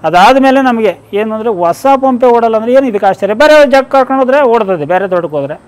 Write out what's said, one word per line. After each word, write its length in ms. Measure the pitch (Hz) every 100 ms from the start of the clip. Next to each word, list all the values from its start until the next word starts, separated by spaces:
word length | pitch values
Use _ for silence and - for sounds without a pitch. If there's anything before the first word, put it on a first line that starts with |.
ಅದಾದ 320 | 160 175 202 269
ಮೇಲೆ 160 | 269 262 262
ನಮಗೆ 240 | 233 220 170 _ 202
ಏನು 120 | 220
ಅಂದರೆ 160 | 220 220 190
ಹೊಸ 240 | 170 170 269 269
ಪಂಪೇ 240 | 269 247 254
ಓಡಲ್ಲ 220 | 233 233 220
ಅಂದರೆ 140 | 226 262
ಏನು 100 | 269
ಇದಕ್ಕೆ 160 | 202 196
ಆಶ್ಚರ್ಯ. 280 | 185 196 214
ಬೇರೆ 120 | 302 302 285
ಜಾಗ 120 | 269 262
ಕರ್ಕೊಂಡು 260 | 269 262 269
ಹೋದ್ರೆ 160 | 254 277 269
ಓಡ್ತದೆ, 320 | 233 196 180 147
ಬೇರೆ 140 | 180 196
ತೋಟಕ್ಕೆ 280 | 180 165 147
ಹೋದ್ರೆ. 200 | 139 156